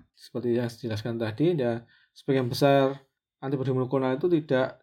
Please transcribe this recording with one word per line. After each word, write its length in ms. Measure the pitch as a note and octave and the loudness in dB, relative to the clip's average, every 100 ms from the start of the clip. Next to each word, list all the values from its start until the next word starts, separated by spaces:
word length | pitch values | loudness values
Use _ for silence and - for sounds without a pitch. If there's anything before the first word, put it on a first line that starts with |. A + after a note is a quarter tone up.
| _ _ | _ _
Seperti 400 | - A#2+ A#2+ A#2+ | -14 -6 -2 -2
yang 80 | A#2+ | -2
saya 240 | A#2+ A#2+ | -6 -8
jelaskan 320 | G#2 B2 A2+ | -6 -6 -4
tadi, 320 | A2 G#2+ D#3 | -4 0 0
ya, 320 | E3+ A#2+ A2+ A#2 _ _ | 2 0 -2 -6 _ _
sebagian 400 | _ - C3+ B2+ | _ -2 0 0
besar 480 | B2 C#3+ C#3 C3+ C#3 _ _ _ _ | 2 4 6 4 -2 _ _ _ _
antibodi 320 | C3+ C#3 B2+ | -6 -4 -2
monoklonal 480 | C3 B2+ C#3 C3 C3 | -2 0 0 0 0
itu 80 | F3 | 0
tidak 560 | E3+ D#3 B2+ B2+ - | 0 2 0 0 -4